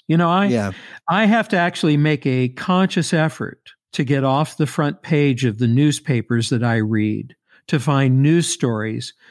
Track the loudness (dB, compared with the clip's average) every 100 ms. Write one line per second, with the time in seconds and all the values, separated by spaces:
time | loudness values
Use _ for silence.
0 | -2 0 2 2 0 0 -2 -8 -16 -10
1 | -4 0 2 2 0 0 0 0 0 2
2 | 2 0 0 0 -2 -4 0 2 2 0
3 | 0 0 -2 -4 -10 -12 -20 _ _ -4
4 | -2 0 0 0 -2 -4 -4 -2 -4 -4
5 | -2 0 2 0 -2 0 0 2 2 0
6 | -2 -2 -2 -2 0 0 0 0 0 0
7 | -2 -4 -10 _ _ _ -4 -2 0 2
8 | 4 4 4 2 0 -2 -2 -2 -4 -8
9 | -10 -16 -20